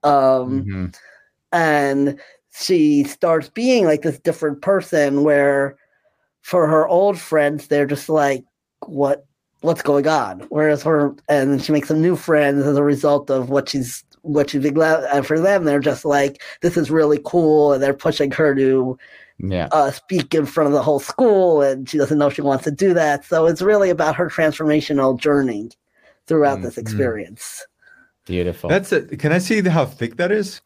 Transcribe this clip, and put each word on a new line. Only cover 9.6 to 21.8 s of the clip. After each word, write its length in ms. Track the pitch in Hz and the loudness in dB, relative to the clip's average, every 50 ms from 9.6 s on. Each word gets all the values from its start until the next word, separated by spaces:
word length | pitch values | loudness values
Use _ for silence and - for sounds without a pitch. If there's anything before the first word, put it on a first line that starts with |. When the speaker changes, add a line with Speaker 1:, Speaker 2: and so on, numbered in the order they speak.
| - | -2
Speaker 1:
what's 180 | 156 165 165 | -2 -2 -2
going 260 | - - 143 143 139 | 0 0 0 2 2
on?" 340 | 156 156 147 123 98 95 92 - - | 2 0 0 -2 -4 -8 -14 -16 -6
Whereas 320 | - 151 151 156 151 139 - | -2 0 2 2 0 0 0
her, 320 | 156 160 151 143 143 139 - _ - | 0 0 2 0 -2 -4 -8 _ -2
and 320 | 147 147 135 139 143 135 135 | 0 0 2 0 0 -2 -2
she 100 | - 151 | -2 -2
makes 160 | 147 143 - | -2 0 -2
some 140 | 156 156 160 | -2 0 2
new 120 | 175 180 | 0 0
friends 500 | 156 - - 165 151 147 139 143 143 139 | -2 -2 0 2 2 2 2 0 0 0
as 100 | 143 143 | 0 0
a 60 | 139 143 | 2 2
result 480 | 147 143 135 139 151 143 143 143 - | 2 0 0 0 0 0 0 0 -2
of 180 | 135 131 127 123 | -4 -4 -2 -2
what 220 | 139 139 135 - | -2 -2 -2 -2
she's, 340 | - 139 127 120 - - - _ _ _ _ | -6 -6 -6 -6 -10 -14 -18 _ _ _ _
what 280 | 156 147 151 139 - | -4 -2 -2 -2 0
she's 100 | - 143 131 | -2 -2 -2
being, 140 | 147 139 156 160 | -2 0 0 2
and 440 | 156 160 160 135 139 143 143 131 | 2 2 0 0 -2 -2 -2 0
for 140 | - 156 160 | 0 -2 0
them, 240 | 165 196 202 196 170 | 2 2 2 2 2
they're 160 | 156 143 143 | 2 0 2
just 240 | 139 151 135 127 - | 0 0 -2 -2 -2
like, 380 | 151 143 143 139 143 139 - - - - - | 0 0 2 0 0 -4 -8 -20 -20 -16 -2
"This 160 | - 170 170 | -2 -2 0
is 140 | 175 156 123 | 0 -2 0
really 300 | 156 160 156 147 151 147 147 | 2 2 4 4 2 0 -2
cool," 480 | - - 175 165 156 151 151 147 147 143 | -2 -2 0 2 4 4 4 4 4 2
and 100 | 131 139 | 2 2
they're 120 | 139 139 | 0 -2
pushing 360 | 139 - 160 147 - 147 139 131 | 0 -2 -4 -2 0 -2 -2 0
her 220 | - 160 147 139 | 0 0 0 2
to, 440 | 135 135 131 131 131 127 127 127 _ - - - - - _ _ _ | 2 2 2 2 0 0 -2 -6 _ -14 -20 -20 -20 -20 _ _ _
Speaker 2:
Yeah. 300 | - 95 95 90 82 - - | -8 -4 -4 -4 -4 0 0
Speaker 1:
uh, 180 | 156 143 139 135 | 0 0 0 -2
speak 420 | - _ _ 185 175 147 - - | -8 _ _ -4 -4 -4 -2 -2
in 100 | 160 147 | -2 -2
front 220 | 135 - 170 156 | -2 -2 0 0
of 80 | 143 143 | 2 0
the 80 | 147 123 | 0 0
whole 180 | 151 151 139 | 0 0 -2
school, 640 | 139 - - - 262 240 208 190 185 180 165 151 143 | -2 -6 -2 0 2 2 4 4 4 4 4 4 2
and 260 | 139 135 131 | 2 0 -4